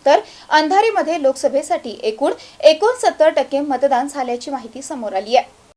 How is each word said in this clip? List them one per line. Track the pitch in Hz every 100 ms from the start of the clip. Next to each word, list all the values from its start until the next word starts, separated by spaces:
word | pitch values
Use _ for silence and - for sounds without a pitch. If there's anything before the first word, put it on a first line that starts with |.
| 277
तर | 320 - - -
अंधारीमध्ये | 302 311 381 453 403 302 330
लोकसभेसाठी | 269 262 277 262 294 330 240 -
एकूण | 220 220 294 480 - -
एकोणसत्तर | - 311 415 508 403 - 311
टक्के | 320 269 277
मतदान | 294 254 277 254 285
झाल्याची | 285 247 240 294
माहिती | 269 226 254
समोर | 269 285 214
आली | 190 202 240
आहे. | - _ _